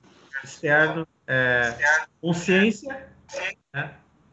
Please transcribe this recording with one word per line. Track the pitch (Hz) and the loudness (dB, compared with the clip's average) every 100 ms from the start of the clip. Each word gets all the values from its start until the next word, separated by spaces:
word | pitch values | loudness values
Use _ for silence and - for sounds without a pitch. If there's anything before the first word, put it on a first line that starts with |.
| _ _ - 135 | _ _ -18 -16
externo, | - - 151 147 156 160 160 _ - | -16 -8 2 4 4 0 -8 _ -4
é, | 131 127 123 120 117 - - - _ | 0 2 2 0 0 2 2 0 _
consciência, | 170 170 - 185 214 214 269 - - - _ 554 - - _ | -4 -2 2 4 4 0 -8 -12 -14 -20 _ -8 -8 -10 _
né? | 139 151 - _ _ _ | -12 -12 -14 _ _ _